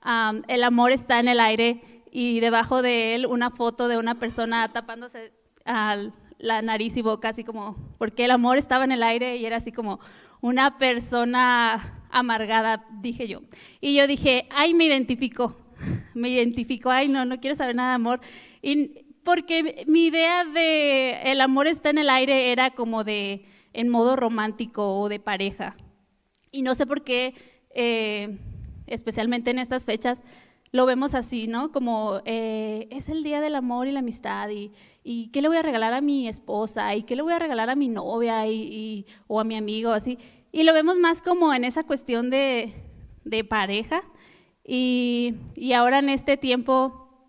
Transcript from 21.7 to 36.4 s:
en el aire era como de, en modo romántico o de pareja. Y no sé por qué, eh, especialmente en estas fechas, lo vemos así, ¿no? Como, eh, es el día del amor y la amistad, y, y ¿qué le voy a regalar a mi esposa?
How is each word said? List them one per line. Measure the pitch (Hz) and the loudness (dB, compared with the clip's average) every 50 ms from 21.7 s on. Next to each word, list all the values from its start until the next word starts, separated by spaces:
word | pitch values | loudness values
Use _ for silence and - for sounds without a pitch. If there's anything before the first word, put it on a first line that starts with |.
| 330 - - 302 | 0 0 0 0
en | 294 302 | 0 2
el | 302 285 | 2 4
aire | 262 262 262 262 277 269 254 247 | 4 4 4 4 4 2 4 2
era | 247 247 262 262 | 2 2 2 0
como | 254 254 247 226 226 220 214 | 0 -2 -4 -4 -2 -4 -2
de, | 208 214 208 202 196 196 196 196 _ _ _ _ _ _ | -2 -4 -4 -4 -6 -8 -10 -12 _ _ _ _ _ _
en | - 233 240 | -4 -2 0
modo | 240 233 226 247 262 | 2 4 4 4 4
romántico | 262 247 226 233 220 214 220 214 214 233 233 - - 208 202 190 196 | 2 0 0 0 -2 -2 -4 -4 -6 -8 -8 -4 -4 -2 -2 0 -2
o | 208 208 | -2 -2
de | 208 208 | -4 -6
pareja. | 208 - 208 190 196 196 196 - - - - - - - _ _ _ _ _ _ _ _ _ _ _ _ | -4 -4 -4 -2 -2 -4 -4 -6 -10 -10 -10 -14 -20 -20 _ _ _ _ _ _ _ _ _ _ _ _
Y | - 277 262 | -8 -4 -2
no | 254 254 | -2 0
sé | 254 302 | 0 0
por | 240 285 285 294 | -2 -2 -6 -4
qué, | - 247 247 254 254 262 - - - _ _ _ _ - | -2 -2 -2 -2 -2 -6 -10 -20 -20 _ _ _ _ -4
eh, | - 240 240 233 226 220 214 208 208 202 208 208 190 - - - - - - - - - | -2 0 0 0 0 -2 -4 -4 -6 -8 -8 -10 -12 -14 -14 -14 -14 -14 -16 -16 -18 -14
especialmente | - - 233 233 - 214 - 214 233 240 247 233 247 | -10 -10 -8 -8 -6 -4 -2 -2 0 0 -2 -2 -2
en | 247 254 | -2 -2
estas | 254 240 254 254 247 | -2 -4 -4 -6 -4
fechas, | - 214 233 - 247 240 247 - - - - - _ _ _ _ _ - | -4 -6 -2 -2 -4 -4 -4 -8 -20 -20 -20 -20 _ _ _ _ _ 0
lo | 254 254 | 2 4
vemos | 254 254 247 262 285 - | 4 4 2 0 -2 -2
así, | 262 240 240 - 240 220 | -4 -4 -4 -6 -6 -6
¿no? | 220 226 233 269 311 311 | -4 -4 -4 -4 -4 -4
Como, | 285 254 240 233 220 214 214 196 196 - | -4 -2 -2 -2 -2 -2 -2 -4 -4 -4
eh, | - 220 226 226 220 220 220 220 214 214 214 220 220 | -6 -6 -4 -4 -4 -4 -4 -6 -6 -6 -8 -10 -10
es | 254 277 277 - | -12 -12 -10 -8
el | 311 320 302 | -6 -6 -4
día | 302 294 285 302 | -4 -2 -2 -2
del | 302 302 | -2 -2
amor | 277 254 247 240 240 254 | -2 -2 -2 -2 -2 -2
y | 269 277 | -2 -2
la | 277 | -4
amistad, | 262 240 226 - - 208 196 202 202 208 | -4 -4 -6 -8 -8 -8 -6 -6 -6 -6
y, | 208 208 202 208 208 - - - _ _ _ | -8 -8 -10 -12 -14 -20 -20 -20 _ _ _
y | - 240 233 226 220 | -10 -8 -8 -8 -6
¿qué | - 277 285 | -4 0 2
le | 311 | 2
voy | 330 330 | 2 2
a | 320 | 2
regalar | 320 269 226 220 226 233 | 0 0 0 0 0 0
a | 262 | 0
mi | 285 285 285 277 254 | 0 0 0 0 0
esposa? | 226 220 - | -4 -6 -10